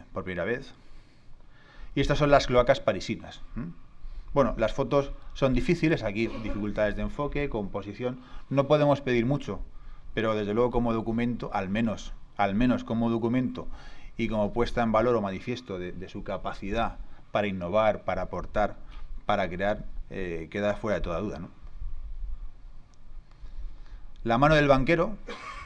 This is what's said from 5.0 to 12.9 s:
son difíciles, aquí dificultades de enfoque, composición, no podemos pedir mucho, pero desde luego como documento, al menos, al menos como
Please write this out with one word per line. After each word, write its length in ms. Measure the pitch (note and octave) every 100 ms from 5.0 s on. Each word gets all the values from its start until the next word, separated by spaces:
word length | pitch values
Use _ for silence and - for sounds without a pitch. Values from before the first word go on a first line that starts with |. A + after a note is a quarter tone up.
| C#3 - -
son 200 | - C3+
difíciles, 500 | B2+ D#3+ F3 D#3 D#3
aquí 240 | A2 G#2 A2+
dificultades 680 | A#2+ G#2+ G#2+ G#2 G#2 G#2 G2+
de 60 |
enfoque, 480 | G#2+ - D3 D3 C#3+
composición, 720 | A#2 F#2+ G2+ G2 G#2 B2 B2+ - - -
no 160 | C3+ C3+
podemos 360 | D3+ C#3+ C#3
pedir 240 | - A#2+ A#2
mucho, 340 | C#3+ - F#2 - - - - -
pero 220 | - A2 G#2+
desde 180 | G#2
luego 180 | G#2+ B2
como 220 | A#2+ A#2+
documento, 560 | A2+ G#2+ A2+ A#2+ A2 -
al 140 | G#2 F#2+
menos, 460 | G#2 A#2 F#2 - - - -
al 180 | G2+ G2
menos 300 | B2+ A#2
como 240 | -